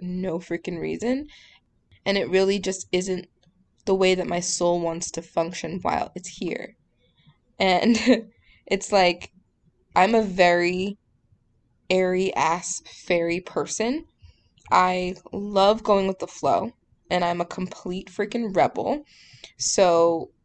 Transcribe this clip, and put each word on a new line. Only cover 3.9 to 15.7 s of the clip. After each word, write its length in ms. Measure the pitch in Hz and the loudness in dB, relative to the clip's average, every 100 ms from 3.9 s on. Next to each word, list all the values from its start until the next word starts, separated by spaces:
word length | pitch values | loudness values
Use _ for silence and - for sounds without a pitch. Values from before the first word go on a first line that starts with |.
way 200 | 190 185 | 2 4
that 120 | 185 175 | 2 0
my 140 | 175 | -4
soul 400 | 175 - 175 175 | -4 -2 0 0
wants 300 | 165 165 - | -2 -6 -8
to 100 | - | -10
function 560 | - - 165 - 160 180 | -6 -4 -4 -6 -8 -6
while 280 | 175 - - | -2 -2 -4
it's 140 | 185 - | -10 -14
here. 480 | - 180 - - _ _ _ _ _ _ _ _ - | -10 -8 -8 -10 _ _ _ _ _ _ _ _ -2
And 380 | 190 180 226 220 226 233 - _ _ | 2 2 4 2 4 2 0 _ _
<laughs> 200 | _ - | _ -4
it's 260 | 196 - | -4 2
like, 400 | 196 180 175 - _ _ _ _ _ _ | 4 4 2 -8 _ _ _ _ _ _
I'm 200 | - 196 | 2 4
a 80 | 226 | 4
very 760 | 202 185 175 175 175 180 196 202 _ _ _ _ _ _ _ _ - | 2 4 4 4 2 -2 -4 -8 _ _ _ _ _ _ _ _ 0
airy-ass 920 | 185 185 185 190 - 156 180 - - - | 2 2 0 0 0 0 0 -4 -12 -14
fairy 540 | - - 170 170 170 | -14 -2 0 0 -2
person. 640 | - - 147 - 226 302 - _ - _ _ _ - | -4 -6 -4 -4 -4 -4 -8 _ -20 _ _ _ 0
I 440 | 180 185 185 180 185 - | 2 4 0 -4 -8 -12
love 500 | 190 202 196 196 | -10 -2 4 4